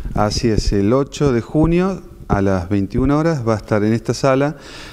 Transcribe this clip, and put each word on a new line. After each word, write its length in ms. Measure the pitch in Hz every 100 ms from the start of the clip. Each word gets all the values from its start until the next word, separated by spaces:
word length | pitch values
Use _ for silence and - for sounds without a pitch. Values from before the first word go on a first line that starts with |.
| - 101
Así 280 | 104 - 117
es, 240 | 101 -
el 200 | 101 101
ocho 380 | 131 143 - 143
de 100 | 117
junio 600 | - 151 160 170 190 185 - - -
a 140 | 101
las 260 | 98 95 87
veintiuna 480 | 101 98 120 131 147
horas 300 | 160 151 113
va 80 |
a 20 | 107
estar 280 | - 107
en 80 | 107
esta 200 | 113 -
sala 420 | 120 139 131 143 151 - - -